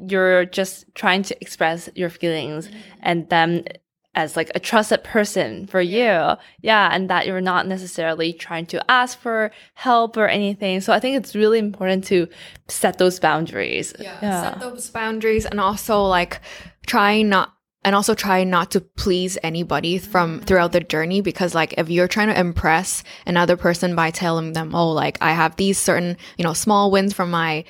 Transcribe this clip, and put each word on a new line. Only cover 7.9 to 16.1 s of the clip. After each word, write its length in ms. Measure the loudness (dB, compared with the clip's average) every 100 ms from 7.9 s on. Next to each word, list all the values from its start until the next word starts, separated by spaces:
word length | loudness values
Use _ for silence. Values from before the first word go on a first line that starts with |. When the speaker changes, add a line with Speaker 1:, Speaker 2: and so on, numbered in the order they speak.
| -4 -4 -2 -4
Speaker 1:
trying 320 | -4 -8 -8 -6
to 160 | -6 0
ask 260 | 2 2 -4
for 320 | -4 -2 -2 -6 -20 -6
help 420 | 2 2 2 2
or 100 | 0
anything. 540 | 2 -2 -2 -4 -2
So 100 | 0
I 80 | 0
think 160 | 2 -2
it's 180 | -2 2
really 240 | 2 4
important 440 | 0 -4 -2 -2 2
to 220 | 0 0 -6 -20 -20 -12
set 300 | -2 -2 2
those 220 | 2 2
boundaries. 760 | 0 0 -2 -4 -4 -4 -6 -10
Speaker 2:
Yeah, 140 | -16 -8
Speaker 1:
Yeah. 200 | -4 -2
Speaker 2:
set 160 | -4 -6
those 280 | -12 -12 -12
boundaries 560 | -6 -6 -2 0 0 0
and 140 | -2
also, 400 | -2 -2 0 2
like, 360 | 4